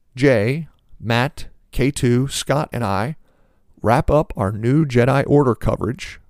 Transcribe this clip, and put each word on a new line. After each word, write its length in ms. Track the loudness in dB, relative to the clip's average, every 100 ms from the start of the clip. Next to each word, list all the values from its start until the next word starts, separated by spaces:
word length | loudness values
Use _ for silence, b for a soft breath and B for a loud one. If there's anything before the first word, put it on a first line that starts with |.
| _ 0
Jay, 520 | 2 4 2 -2 -6 _ _ -12
Matt, 500 | -2 0 -2 -4 -16 -18 _
K 200 | -2 -2
two, 360 | 0 0 2 0
Scott, 420 | -4 -4 -2 -2
and 120 | -4
I 320 | -2 -2 -4 -8 _ _ _ _ _ _
wrap 280 | 0 2 2
up 220 | 0 0 -2
our 140 | -4
new 340 | -2 0 2
Jedi 400 | 2 2 2 2 2
Order 280 | 4 4
coverage 680 | 0 -2 -2 -4 -6 -12 -18 -20